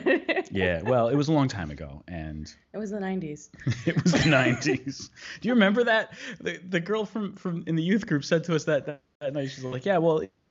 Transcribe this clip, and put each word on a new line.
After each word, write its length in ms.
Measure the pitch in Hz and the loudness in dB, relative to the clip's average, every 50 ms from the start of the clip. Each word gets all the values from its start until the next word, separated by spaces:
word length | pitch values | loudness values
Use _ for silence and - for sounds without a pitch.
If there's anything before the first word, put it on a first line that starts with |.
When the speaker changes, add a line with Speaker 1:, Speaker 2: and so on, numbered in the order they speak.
| - | 2
Speaker 1:
But 480 | - - 311 - - - 381 - - - | 2 2 2 2 0 -2 -2 -2 -2 0
<laughs> 0 | |
Speaker 2:
Yeah. 300 | 95 92 90 87 80 87 | 0 2 2 2 0 0
Well, 260 | 110 127 120 113 117 | 2 4 4 4 4
it 60 | 135 | 4
was 140 | 147 143 147 | 2 2 2
a 40 | 160 | 4
long 160 | 147 135 131 | 4 2 2
time 220 | - 98 85 76 | 0 -4 -6 -8
ago, 320 | 73 69 80 71 69 73 - | -8 -10 -12 -12 -14 -14 -14
and 460 | - 90 82 78 78 76 76 76 - - - _ _ - | -12 -10 -8 -8 -8 -8 -8 -10 -12 -14 -18 _ _ -10
Speaker 1:
It 40 | 196 | -10
was 120 | 220 196 | -8 -6
the 100 | 208 208 | -6 -6
nineties. 480 | 190 190 190 185 165 151 147 151 - - - - - | -4 -4 -4 -4 -4 -6 -8 -12 -14 -18 -20 -6 -2
Speaker 2:
<laughs> 200 | 131 - - - | -2 -2 0 0
It 160 | 170 170 - - | 0 0 2 2
was 100 | 180 165 | 2 4
the 160 | - 139 160 | 4 4 6
nineties. 840 | 147 131 127 123 120 113 123 151 - - - 139 135 - - - - - - - - - | 6 6 6 4 2 2 0 0 0 0 -2 -6 -10 -10 -12 -16 -18 -18 -16 -16 -14 -6
Do 80 | - 214 | -2 2
you 60 | 247 | 4
remember 300 | 240 196 196 208 247 240 | 6 6 6 6 4 4
that? 280 | 233 220 220 185 - - - - 254 220 - | 4 2 2 0 -2 -6 -12 -12 -12 -12 -8
The, 180 | - 180 170 165 175 180 | -8 -8 -8 -8 -6 -4
the 120 | 190 170 | -2 -2
girl 260 | 170 196 208 220 214 | -2 -2 -2 -4 -4
from, 300 | 196 - 226 208 185 - | -4 -4 -6 -6 -6 -8
from 280 | - - 185 170 165 170 | -8 -6 -6 -6 -6 -4
in 100 | 165 165 | -2 -2
the 60 | 160 160 | 0 2
youth 240 | 175 202 220 220 | 2 2 2 2
group 180 | - 170 143 135 | 0 -2 -2 0
said 200 | - 180 165 151 | 0 0 0 0
to 100 | - 165 | 0 -2
us 100 | 151 135 | 0 0
that, 200 | - 156 135 131 | 0 0 0 -2
that, 140 | 151 147 135 _ _ _ _ | -4 -8 -12 _ _ _ _
that 120 | 147 139 143 | -8 -6 -4
night, 180 | 147 139 135 | -4 -4 -6
she's 140 | 135 131 131 | -6 -8 -8
like, 220 | 127 123 131 - | -8 -6 -4 0
"Yeah, 100 | 202 190 170 | 0 2 4
well, 200 | 165 165 160 160 160 - - _ _ _ | 4 4 4 2 0 -4 -10 _ _ _